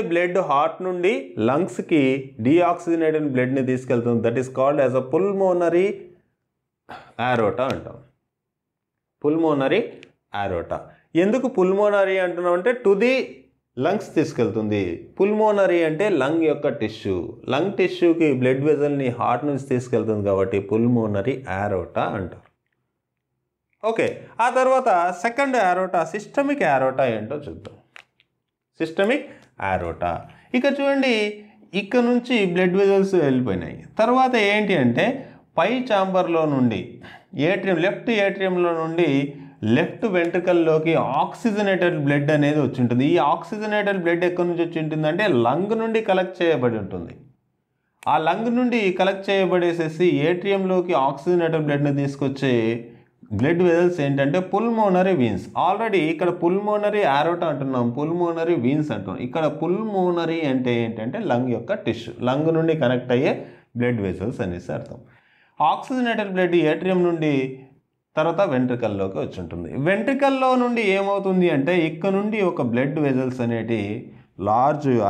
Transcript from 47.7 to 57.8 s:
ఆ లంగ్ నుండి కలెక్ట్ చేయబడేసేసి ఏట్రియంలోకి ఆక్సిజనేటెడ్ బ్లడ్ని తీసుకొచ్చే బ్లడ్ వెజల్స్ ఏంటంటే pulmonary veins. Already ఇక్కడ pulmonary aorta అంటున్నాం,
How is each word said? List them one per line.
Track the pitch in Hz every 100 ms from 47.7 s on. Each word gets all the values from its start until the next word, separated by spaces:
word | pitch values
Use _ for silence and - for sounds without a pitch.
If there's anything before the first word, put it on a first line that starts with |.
| _ _ _ -
ఆ | 151 160
లంగ్ | 190 233 240
నుండి | 247 233 196 180
కలెక్ట్ | 190 196 196
చేయబడేసేసి | 196 185 180 175 165 160 160 180 143 151
ఏట్రియంలోకి | 175 196 196 185 185 180 160 135
ఆక్సిజనేటెడ్ | 139 175 180 165 160 151
బ్లడ్ని | 143 147 139
తీసుకొచ్చే | 139 139 139 135 139 120 113 117 - - _ _ - 104
బ్లడ్ | 135 170 180
వెజల్స్ | 170 180 175
ఏంటంటే | 139 139 139 180 185
pulmonary | 208 233 226 208 180 185 170
veins. | 117 92 - 117
Already | 160 202 226 190 151
ఇక్కడ | 160 180 175
pulmonary | 170 196 208 208 208 208 175 139
aorta | 160 170 170
అంటున్నాం, | 143 135 131